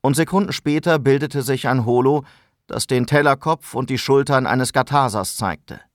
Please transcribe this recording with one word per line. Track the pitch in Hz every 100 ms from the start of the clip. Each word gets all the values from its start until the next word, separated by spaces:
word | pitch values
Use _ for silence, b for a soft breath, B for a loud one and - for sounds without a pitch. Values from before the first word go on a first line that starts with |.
und | 135 139
Sekunden | 160 190 202
später | - - 151 175 160
bildete | 131 139 143 143
sich | 127 131 131
ein | 131
Holo, | 113 123 131 147 139 b b b _
das | - -
den | 123 123
Tellerkopf | 147 147 135 160 160 -
und | 117 131
die | 131
Schultern | - 139 139 135 127
eines | 127 127
Gathasers | 139 123 143 135 104 92 -
zeigte. | 104 80 _ - _